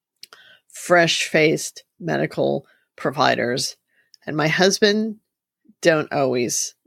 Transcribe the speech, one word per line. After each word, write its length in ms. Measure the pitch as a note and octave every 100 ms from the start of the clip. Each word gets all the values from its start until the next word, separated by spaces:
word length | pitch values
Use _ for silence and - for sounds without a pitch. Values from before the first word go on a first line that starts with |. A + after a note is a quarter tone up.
| _ _ - - - _ _
Fresh-faced 1160 | - - F3 E3 - - E3 D#3 D3 - - - -
medical 640 | E3 C#3+ D3+ - C#3 C#3+ - _ _ -
providers 840 | D3+ C#3 C3 A#2+ A#2 C3+ - - _ _ _ _ -
and 100 | D3+
my 120 | D3+
husband 680 | D#3+ F#3 F#3+ G#3+ G#3 A3 G#3+ _ _ _ _ _ _
don't 300 | F3 D#3 -
always 640 | C#3+ C3 B2+ B2 - - -